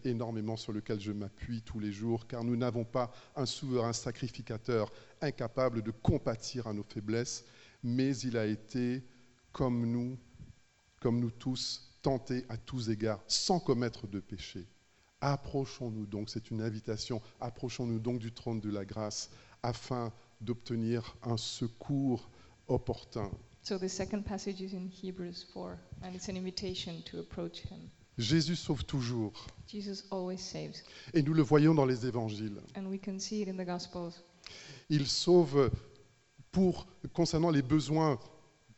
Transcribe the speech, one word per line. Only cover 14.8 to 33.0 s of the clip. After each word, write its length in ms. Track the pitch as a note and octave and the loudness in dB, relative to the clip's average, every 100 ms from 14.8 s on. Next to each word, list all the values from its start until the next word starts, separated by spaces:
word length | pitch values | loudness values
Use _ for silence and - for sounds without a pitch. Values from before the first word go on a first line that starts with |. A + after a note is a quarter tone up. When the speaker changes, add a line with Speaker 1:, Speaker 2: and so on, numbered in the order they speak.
| _ _ _ _ | _ _ _ _
Speaker 1:
Approchons-nous 840 | C#3+ C#3 - C#3 C3 - B2 A2 G2+ | 0 0 -2 -2 -2 -6 -6 -4 -4
donc, 240 | G#2 G#2+ | -4 -4
c'est 220 | A2+ - | -6 -6
une 100 | A2 | -2
invitation, 600 | A2+ G#2+ A#2 G#2+ - A2+ - - | -2 -4 -4 -4 -4 -4 -6 -10
approchons-nous 600 | A#2+ - B2 B2 A#2+ A2+ | -10 -6 -6 -4 -2 0
donc 200 | A#2+ B2 | 0 -2
du 140 | A2+ | -4
trône 260 | - A#2+ A2 | -8 -4 -4
de 100 | G#2 | -2
la 140 | G2+ | -4
grâce 460 | G2 A2 G#2+ - - - - - A#2+ | -4 -4 -4 -6 -10 -14 -20 -6 -4
afin 460 | A#2 - B2 A#2 - - - | -4 -4 -2 -2 -8 -18 -8
d'obtenir 760 | G#2+ A#2 - A#2 A2+ A#2 A2+ - | -6 -4 -2 0 2 0 -2 -8
un 140 | A#2+ A2+ | -2 -2
secours 920 | - - A#2 - - C#3 C3+ B2+ - - - - - | -2 -4 -6 -4 -2 0 2 0 -4 -20 -20 -14 0
opportun. 640 | B2 - - - A#2 G2 - - - | 0 2 -4 -6 -6 -4 -6 -14 -16
Speaker 2:
So 180 | - F#3+ | -6 -4
the 80 | F#3 | -2
second 360 | G3 F#3 G#3 | -4 -4 -4
passage 360 | G#3 G3+ G3+ F#3+ | -4 -4 -4 -6
is 160 | F#3+ F#3+ | -6 -6
in 140 | F#3 | -8
Hebrews 560 | - F#3 F3+ F3 F3 - | -8 -10 -8 -8 -10 -12
four, 240 | F#3+ F3+ F3+ - - | -10 -10 -10 -14 -14
and 100 | F#3 | -10
it's 140 | F#3 G#3+ | -8 -8
an 80 | F#3 | -6
invitation 600 | F#3 F#3 F#3 F3+ F3 E3 - | -6 -6 -6 -6 -6 -10 -10
to 100 | E3+ | -10
approach 420 | E3 - E3+ - - | -8 -6 -8 -8 -12
him. 160 | E3+ D#3+ - - - | -12 -16 -20 -12 -4
Speaker 1:
Jésus 400 | A2+ D#3+ D3+ D#3+ | 2 4 4 -2
sauve 260 | - C#3+ | -2 -2
toujours. 640 | - C#3+ A#2 A#2+ G#2 - - - - | -2 -2 0 0 -2 -6 -14 -18 -12
Speaker 2:
Jesus 340 | G#3 G3+ G3 - | -8 -8 -8 -6
always 260 | F#3+ F3+ F#3 | -4 -4 -6
saves. 440 | - D#3+ D3+ - - - - | -8 -8 -8 -12 -16 -18 2
Speaker 1:
Et 80 | E3 | 4
nous 100 | C#3+ | 6
le 80 | D#3+ | 6
voyons 320 | C#3+ D3+ D#3 | 10 10 12
dans 120 | D#3 C3 | 10 8
les 200 | B2 B2 | 4 2
évangiles. 560 | A#2+ A2 G#2 G#2+ G2+ - G3 | 0 -2 -2 -4 -6 -10 -8
Speaker 2:
And 120 | F#3+ | -6
we 120 | G3 | -6